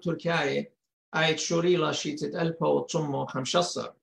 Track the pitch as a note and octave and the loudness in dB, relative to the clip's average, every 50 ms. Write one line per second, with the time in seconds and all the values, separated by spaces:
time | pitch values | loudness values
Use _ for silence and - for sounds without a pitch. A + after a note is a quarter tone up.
0 | - F3 D#3+ - - E3+ E3+ D#3+ D3 C#3 C#3 C#3+ - - _ _ _ _ _ _ | -2 -2 -4 -2 -2 -2 0 0 0 0 0 -2 -4 -6 _ _ _ _ _ _
1 | _ _ - D#3 D#3+ D#3 D#3 D#3 - - E3+ E3+ E3+ F3+ F3+ D#3+ D#3 D3+ C#3+ - | _ _ 0 2 2 2 2 0 0 0 0 2 4 4 4 4 4 0 0 -2
2 | - E3 D3 - - - F3 F3 E3 E3 E3 - D#3+ D3 C#3+ C#3+ C#3 - - D#3+ | -4 -6 -4 -4 -6 -6 -2 -2 -2 -2 0 0 2 2 2 2 0 0 -2 -2
3 | D#3 C#3+ C3+ C3+ C3+ C3+ - C3 C3 - - F3+ E3+ E3+ - C3 A2+ G#2+ - _ | 0 0 -2 -4 -4 -4 -4 -4 -4 0 0 0 0 0 -2 -6 -8 -8 -12 _